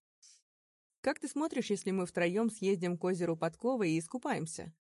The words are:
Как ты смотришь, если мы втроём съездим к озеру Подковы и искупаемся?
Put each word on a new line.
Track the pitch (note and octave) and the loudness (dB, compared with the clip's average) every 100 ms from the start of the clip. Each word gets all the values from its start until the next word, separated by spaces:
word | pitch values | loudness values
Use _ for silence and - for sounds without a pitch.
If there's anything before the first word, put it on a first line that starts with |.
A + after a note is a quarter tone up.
| _ _ - - _ _ _ _ _ _ | _ _ -20 -20 _ _ _ _ _ _
Как | - D4 | -2 -2
ты | C#4+ | -4
смотришь, | C#4+ D#4+ C4+ - | -2 -2 0 0
если | G3 - | 0 0
мы | F#3+ F3+ | 0 0
втроём | - F3 F#3+ A3+ | 2 2 2 0
съездим | A3 F#3+ G3 F3 F3 | 0 0 2 2 0
к | |
озеру | F3+ F#3 E3+ E3 | 0 2 0 2
Подковы | E3 - A#3 C4 F#3+ | 0 0 0 2 2
и | D#3+ | 2
искупаемся? | - B3 D4+ A#3+ D#3+ - E3+ - | 0 -6 -2 -2 -4 -8 -12 -14